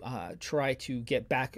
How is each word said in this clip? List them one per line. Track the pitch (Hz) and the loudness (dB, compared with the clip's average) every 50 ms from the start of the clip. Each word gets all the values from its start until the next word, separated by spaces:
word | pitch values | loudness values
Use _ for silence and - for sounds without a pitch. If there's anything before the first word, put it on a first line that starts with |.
uh, | - 127 127 104 85 87 90 - | -8 -6 -6 -6 -6 -6 -8 -8
try | - - - 147 139 135 127 | -4 0 2 2 4 2 2
to | - - - 127 120 | 0 -2 -4 -4 -2
get | 117 - 135 120 113 | 0 2 2 2 2
back | - 147 127 127 - - | 2 2 2 2 0 -4